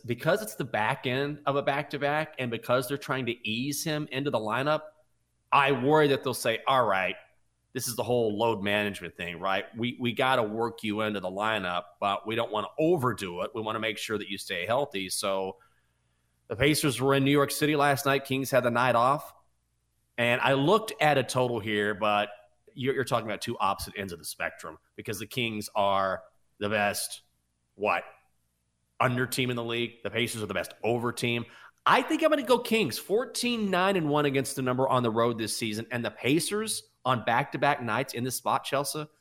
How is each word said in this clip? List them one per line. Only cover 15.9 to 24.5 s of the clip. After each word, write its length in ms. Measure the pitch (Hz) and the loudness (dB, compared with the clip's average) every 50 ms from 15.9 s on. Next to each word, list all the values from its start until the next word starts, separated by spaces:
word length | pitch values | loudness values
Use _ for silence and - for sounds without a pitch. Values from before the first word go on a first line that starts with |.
| _ _ _ _ _ _ _ _ _ _ _ | _ _ _ _ _ _ _ _ _ _ _
the 80 | - 117 | -8 -2
Pacers 440 | 101 135 151 151 - - 147 117 113 | 2 2 2 4 2 2 0 0 2
were 140 | 135 135 139 | 2 4 4
in 100 | 139 135 | 4 4
New 60 | 139 | 4
York 180 | 143 147 139 139 | 4 4 4 2
City 240 | - - 151 147 156 | 0 0 2 2 4
last 320 | 143 143 143 139 131 - | 4 4 4 4 2 2
night. 180 | 139 139 139 - | 2 2 2 0
Kings 260 | - 131 135 135 - | -2 -2 -2 0 2
had 100 | 139 123 | 2 4
the 80 | 120 120 | 4 4
night 240 | 117 120 127 127 117 | 4 4 4 4 6
off. 400 | 117 120 131 143 151 - - - _ _ _ _ _ _ _ _ _ _ _ _ _ _ _ _ - | 6 4 4 2 2 -2 -8 -18 _ _ _ _ _ _ _ _ _ _ _ _ _ _ _ _ 0
And 220 | 120 120 117 - | 2 2 2 4
I 100 | - 127 | 4 2
looked 400 | 139 139 139 165 208 220 214 - - - | 2 4 4 4 4 4 2 0 -2 2
at 180 | 151 151 143 135 | 2 4 4 4
a 40 | 127 | 2
total 340 | - - 127 127 120 120 113 | 0 0 0 0 0 0 -2
here, 340 | 101 110 107 104 104 104 104 | -2 -2 0 0 0 0 0
but 340 | 92 107 104 104 104 104 - - - - _ _ _ _ _ - | 0 0 2 2 2 0 -2 -6 -14 -20 _ _ _ _ _ -10
you're, 200 | 143 127 135 127 | -6 -4 -2 -2
you're 100 | 131 123 | -2 -2
talking 220 | - 131 117 110 | 0 -2 -2 -2
about 140 | 110 101 95 | -2 -6 -6
two 180 | - - 117 - | -6 -6 -4 0
opposite 360 | 107 98 98 - - - - | 0 0 0 -2 -6 -10 -8
ends 160 | 104 98 95 | -8 -8 -8
of 60 | 87 80 | -8 -10
the 60 | 78 | -12
spectrum 540 | - - - 85 82 | -12 -8 -6 -6 -8